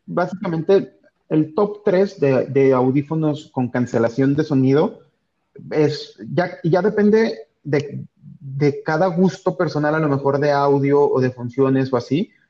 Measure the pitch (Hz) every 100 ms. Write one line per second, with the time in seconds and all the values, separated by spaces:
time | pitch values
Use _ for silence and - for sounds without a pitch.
0 | - 165 180 185 196 165 156 196 - _
1 | _ _ - 156 151 - 208 - - 180
2 | 196 - 139 131 - 135 135 127 127 135
3 | 143 160 151 147 - - 123 127 120 120
4 | 113 113 135 139 - 139 131 139 202 -
5 | _ _ _ _ _ - - 147 151 -
6 | - - 113 139 180 - 165 180 208 208
7 | 208 220 226 - - _ 147 143 - 131
8 | - _ - - 139 135 147 143 - 156
9 | 185 170 185 - - - 160 147 151 156
10 | 156 139 139 139 147 143 143 139 139 143
11 | 143 131 127 120 120 127 135 135 131 123
12 | - 143 214 _